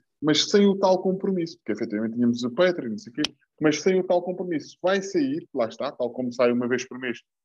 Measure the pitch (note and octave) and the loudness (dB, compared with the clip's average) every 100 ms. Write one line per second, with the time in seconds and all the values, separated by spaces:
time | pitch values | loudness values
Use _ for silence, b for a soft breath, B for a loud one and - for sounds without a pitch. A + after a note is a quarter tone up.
0 | _ _ D3 D3+ - G3+ G3+ F#3+ G3 F#3 | _ _ 0 2 4 6 6 4 2 2
1 | F#3 F#3 G3 F#3 E3+ - - G#2 A#2 G#2 | 0 -2 -2 -2 -4 -8 -8 -6 -4 -4
2 | A2+ A2+ A#2+ A#2+ A#2+ A#2+ F3+ F3 A#2+ G#2+ | -4 0 2 2 -2 2 2 2 -4 -8
3 | - - D3 - _ - D3+ D3+ G3 F#3 | -8 -6 -6 -8 _ -2 0 2 2 2
4 | F3+ F3+ F3+ F#3 F3+ D#3 - - F3+ G3 | 2 0 -2 -6 -6 -6 -8 -4 0 0
5 | F#3+ F3+ C3+ D3+ - C3+ A2+ A2+ B2+ - | 0 0 0 -2 -6 -4 -4 -4 -8 -6
6 | B2 B2 B2+ A#2+ B2 A#2+ B2 B2+ B2 B2+ | -6 -4 -4 2 2 2 0 -2 -4 -8
7 | B2+ A#2 - _ | -8 -8 -10 _